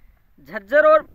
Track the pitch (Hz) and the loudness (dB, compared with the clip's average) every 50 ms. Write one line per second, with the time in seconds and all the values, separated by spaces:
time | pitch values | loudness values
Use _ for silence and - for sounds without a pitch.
0 | _ - _ _ _ _ _ _ - 131 170 220 202 196 247 294 302 311 311 311 | _ -20 _ _ _ _ _ _ -20 -18 -18 -18 -12 -4 -2 0 2 2 2 0
1 | 294 - - | -2 -6 -18